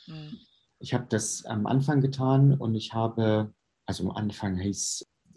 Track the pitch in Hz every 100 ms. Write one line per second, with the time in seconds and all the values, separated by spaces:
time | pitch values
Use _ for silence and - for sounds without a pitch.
0 | - 156 151 - _ _ _ _ - 123
1 | 120 110 - - - 107 104 131 139 147
2 | 135 135 131 135 139 139 117 110 - 113
3 | 113 113 110 107 107 - _ _ - 92
4 | 92 98 104 101 104 92 98 98 - -
5 | - _ _